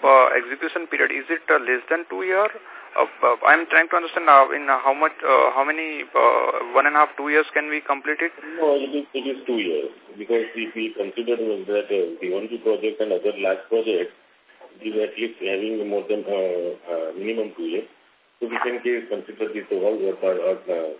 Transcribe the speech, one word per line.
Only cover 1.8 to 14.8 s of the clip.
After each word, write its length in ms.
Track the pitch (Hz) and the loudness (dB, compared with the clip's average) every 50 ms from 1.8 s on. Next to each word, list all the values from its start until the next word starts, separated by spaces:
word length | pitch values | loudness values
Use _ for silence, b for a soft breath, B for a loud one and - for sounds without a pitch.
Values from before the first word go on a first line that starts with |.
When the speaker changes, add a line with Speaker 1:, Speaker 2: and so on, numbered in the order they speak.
| - - | 0 -2
Speaker 1:
than 160 | 160 170 170 - | -4 -4 -2 -6
two 140 | 180 190 190 | -8 -6 -2
year? 240 | 185 185 190 208 214 - - B B B B B B B - | 0 2 2 0 0 -2 -8 B B B B B B B 0
Uh, 80 | 131 120 - - | 0 0 0 0
uh, 140 | - 123 120 - - | 2 2 2 4 6
I'm 220 | - 151 165 165 - | 6 6 6 4 2
trying 220 | 160 160 165 165 | 2 2 2 4
to 60 | - 175 | 0 0
understand, 320 | 165 160 - 170 170 156 | 0 0 -4 -2 4 8
uh, 180 | 143 139 135 139 147 | 8 8 8 6 2
in, 140 | 147 147 139 | -4 0 0
uh, 100 | 135 127 | 0 2
how 140 | 123 135 139 | 2 2 2
much, 180 | 147 156 160 - - | 2 0 -2 -2 -2
uh, 320 | 160 143 131 135 135 127 | 0 4 4 6 6 4
how 120 | 120 131 139 147 | 4 2 0 0
many, 360 | 156 160 160 156 151 143 139 - - | 0 -4 -4 -8 -8 -10 -10 -4 0
uh, 560 | 127 123 120 117 117 123 127 123 117 120 120 | 4 4 4 4 4 2 0 -2 -2 -4 0
one 160 | 123 131 139 147 | 2 4 4 4
and 80 | 147 | 6
a 40 | 147 | 4
half, 100 | 151 - - - | 4 4 2 -8
two 100 | 143 147 | -4 0
years 180 | 147 151 151 - - | 2 2 0 2 -2
can 160 | 156 147 151 | -4 -4 -2
we 120 | 151 151 | -6 -6
complete 380 | - - 139 139 135 151 151 - | -2 -4 -4 -4 -2 -6 -4 -4
it? 100 | 165 165 - - 143 151 160 | -4 -6 -6 -10 -16 -14 -6
Speaker 2:
No, 200 | 170 160 147 143 | -2 2 2 2
it 200 | 143 135 135 139 | 2 0 -2 -6
is, 100 | 147 139 - - | -6 -8 -6 -10
it 140 | 135 123 135 | -8 -6 -6
is 180 | 127 - - | -8 -8 -6
two 140 | 127 120 110 | -4 -4 -2
years 320 | 98 87 78 73 69 - - - _ - - 104 | -2 -2 -2 -4 -4 -6 -10 -16 _ -20 -16 -16
because 300 | 104 - 117 113 110 - - | -6 -2 -2 -2 -2 -2 -6
if 180 | 113 110 110 - | -10 -10 -8 -6
we 220 | 113 113 110 - | -6 -8 -6 -6
consider 400 | 104 101 98 - 120 117 120 120 | -6 -8 -8 -6 -8 -2 -2 -2
that, 320 | 113 113 110 104 95 92 98 | -2 -2 -4 -4 -6 -4 -2
uh, 160 | 104 104 104 - | -2 -2 -2 -2
the 240 | 104 95 87 85 82 - 95 | -2 -2 -2 -2 -4 -8 -6
Bhiwandi 400 | 90 92 98 110 110 120 110 - | -4 -4 -4 -6 -6 -10 -4 -2
project 360 | 110 107 101 107 110 104 - | 0 0 0 -2 -4 -4 -4
and 100 | 110 107 | -2 -2
other 240 | 110 - - 104 98 | -2 -2 -2 -2 -4
large 240 | 98 98 95 95 95 - - | -2 -2 -2 -2 -2 -4 -2
projects, 480 | 113 113 110 113 98 85 90 - - _ _ _ _ _ _ _ _ _ - - - | -2 -2 0 0 -2 -2 -2 -4 -10 _ _ _ _ _ _ _ _ _ -20 -20 -20
it 80 | - | -12